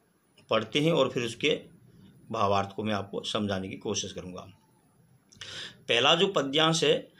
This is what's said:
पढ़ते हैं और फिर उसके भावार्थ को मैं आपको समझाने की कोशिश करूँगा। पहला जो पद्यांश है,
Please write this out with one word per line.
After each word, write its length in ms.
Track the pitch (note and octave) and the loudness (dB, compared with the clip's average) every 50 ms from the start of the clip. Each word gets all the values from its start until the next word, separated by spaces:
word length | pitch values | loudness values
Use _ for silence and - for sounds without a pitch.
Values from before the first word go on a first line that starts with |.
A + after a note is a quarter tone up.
| _ _ _ _ _ _ _ _ - - | _ _ _ _ _ _ _ _ -6 -2
पढ़ते 300 | A#2 A2 A2 G#2 - C#3+ | -2 -2 0 0 0 0
हैं 120 | D3 E3 | 2 2
और 180 | E3 D3 C3+ B2+ | 4 2 2 2
फिर 140 | - C3 A#2+ | 0 -4 -4
उसके 360 | A2+ G#2+ - - D3 - - - - - - - - - - - - - - - - | -6 -4 -2 0 0 0 0 -4 -12 -20 -20 -20 -20 -20 -20 -20 -20 -20 -20 -12 -6
भावार्थ 380 | A#2 A2+ G#2 G2+ G2+ G2 G2 G2 - | -2 0 2 2 2 2 0 -2 -4
को 80 | - G#2+ | -6 -4
मैं 100 | G#2+ G#2+ | -2 -2
आपको 300 | G2 G2 G2+ - D#3 - | -4 -4 -6 -8 -8 -6
समझाने 460 | - - A2+ G#2 G2+ G2 F#2+ F#2+ G2 | -4 -2 -2 -2 -2 -2 -4 -4 -6
की 60 | C3 | -10
कोशिश 360 | C#3 - A2+ G2+ - - F#2+ | -8 -6 -6 -4 -4 -6 -8
करूँगा। 300 | - F2 F2+ F#2 F2+ F2+ F#2 G2+ - _ _ _ _ _ _ _ _ _ _ _ _ _ _ _ - - - - - - - - - - - | -10 -12 -12 -12 -14 -14 -16 -18 -20 _ _ _ _ _ _ _ _ _ _ _ _ _ _ _ -20 -18 -16 -16 -14 -14 -14 -14 -16 -8 -2
पहला 280 | - C3 A#2 B2 C#3+ E3+ | 2 2 4 6 6 4
जो 120 | E3+ G3 | 4 4
पद्यांश 560 | F#3 - D#3 C#3 C#3 C3+ D#3 D#3 D#3+ E3 D#3+ D3 | 2 2 0 0 0 2 2 4 4 4 4 4
है, 280 | D3 E3+ - - - _ | 2 2 2 -2 -10 _